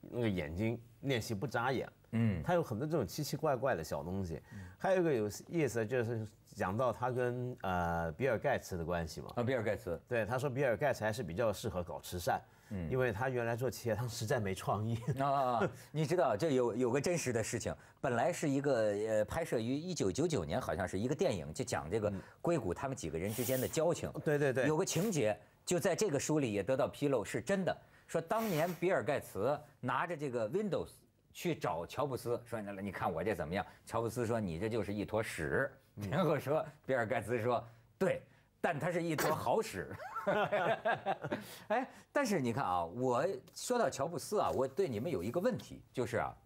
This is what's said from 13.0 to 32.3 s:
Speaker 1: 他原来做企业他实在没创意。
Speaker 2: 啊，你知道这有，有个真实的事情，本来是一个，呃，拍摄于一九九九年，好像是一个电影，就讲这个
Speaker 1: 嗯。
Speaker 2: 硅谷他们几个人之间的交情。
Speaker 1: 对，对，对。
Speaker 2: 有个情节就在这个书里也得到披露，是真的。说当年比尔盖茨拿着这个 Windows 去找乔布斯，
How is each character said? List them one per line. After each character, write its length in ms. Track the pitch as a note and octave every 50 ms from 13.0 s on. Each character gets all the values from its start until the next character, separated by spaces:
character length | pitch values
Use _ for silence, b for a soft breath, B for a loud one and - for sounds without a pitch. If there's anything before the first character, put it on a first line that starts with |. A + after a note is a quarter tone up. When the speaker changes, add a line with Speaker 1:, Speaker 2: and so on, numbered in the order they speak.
| B2+ B2
Speaker 1:
他 180 | G#2 F#2+ B2 C3+
原 160 | C3 A#2+ A#2
来 100 | A2+ A#2
做 140 | A2+ C3 B2
企 200 | G#2+ - - A2+
业 60 | A2
他 120 | G#2 B2 B2
实 180 | A2 - A2+
在 140 | G#2 C#3 B2
没 140 | G#2+ F#2+ F#2+
创 340 | - - - A#2+ G2 G#2+ A2+
意。 80 | A#2 A2+ - - C3+ C3
Speaker 2:
啊， 480 | C3+ C#3+ C#3 C#3+ C3+ B2+ B2 A#2 G#2+ B2+ B B B B
你 140 | B D3 D#3
知 100 | C3 D#3+
道 220 | F3+ E3+ C3+ A2 G2+
这 140 | D#3+ E3
有， 240 | C#3 B2+ B2 A#2+ G2+
有 160 | A#2 B2+ A#2+
个 100 | A#2 C#3+
真 160 | C#3 F#3 F3 E3
实 160 | - B2+ A#2
的 100 | A#2 A2
事 160 | - - A2+
情， 160 | - G2+ D#2+ B B B B B
本 160 | - C#3 A#2+
来 160 | A#2 B2+ D#3+
是 180 | F3+ - - C#3+
一 120 | C3+ C#3
个， 140 | C#3 D3 C#3 A2+ A2 G#2+ G2+ G2+ G#2+ A2
呃， 180 | A2 G#2+ G#2+
拍 180 | - - E3 E3+
摄 160 | D#3 - B2+
于 160 | A2+ A#2 C3
一 180 | C#3+ D#3+ F#3 F3+
九 180 | - C3 G2
九 140 | F2 G#2 D3
九 200 | F3+ D#3+ A2+ E2
年， 140 | D2 E2 A#2+
好 140 | - - D#2+
像 140 | D#2+ F#2+ F2+
是 100 | - F#2+
一 100 | G#2+ B2+
个 60 | D3+
电 220 | D3+ G3 E3+ A#2
影， 180 | F2+ D2 C#2+ F2
就 120 | - C3
讲 240 | - - E2+ C#2+ D2+
这 80 | F#2 A2+
个 100 | G#2 G2
Speaker 1:
嗯。 120 | G2 F#2 B B B B
Speaker 2:
硅 160 | _ E3 F3 D#3
谷 160 | A2 F#2 E2+
他 140 | - - C3+
们 80 | C3+
几 140 | - - E2
个 100 | C#2+ D#2+
人 120 | E2+ G#2 A2+
之 100 | A#2 B2+
间 160 | G#2+ C3 C3
的 80 | B2 -
交 260 | - D#3+ D#3 E3+ E3+
情。 160 | - - D#2+ - - -
Speaker 1:
对， 160 | E3 D3 C#3+
对， 140 | D3 C#3 B2
对。 140 | B2+ B2 C#3+
Speaker 2:
有 100 | D#3 D#3
个 80 | F#3+
情 260 | - - D#3+ F3+ A#3
节 260 | G3 D3+ A#2 G#2+ G2+ - B B B B _
就 120 | - F3+ E3+
在 160 | - G3+ E3
这 140 | D#3+ A3 G#3
个 80 | C#3+ C3+
书 200 | - - D#3 D#3
里 140 | C#3+ A#2+ G#2
也 100 | G2+ F#2+
得 120 | F#2 C3 C3
到 100 | C3 G#2
披 220 | - - C#3 D3
露， 140 | C#3 A#2+ G2
是 160 | - - B2
真 240 | - - G3 F#3+ F#3
的。 120 | D3+ - - B B B B B B
说 140 | - E3
当 260 | E3 - A3 A3+ A3+ A3
年 240 | F#3 D3 D#3+ F3+ F3
比 140 | - - F3
尔 140 | F#3+ D3 G#2+
盖 160 | G#2 C#3+ A#2+
茨 400 | - - - F#2+ G2+ B2+ D3 C#3 B B B B
拿 260 | - B2+ B2 C3+ E3 E3+
着 80 | F3
这 160 | D3 D3 C#3+
个 180 | A#2 B2 A2+ G#2+
Windows 420 | C#3+ G3 G#3+ G#3 D3+ B2 E2+ - - - - _ _ _ _ _ -
去 200 | - - F3 D3+
找 320 | - - B2 F2 E2 E2+
乔 200 | - - - C#3+ D3
布 80 | B2+ A2+
斯， 240 | - A#2+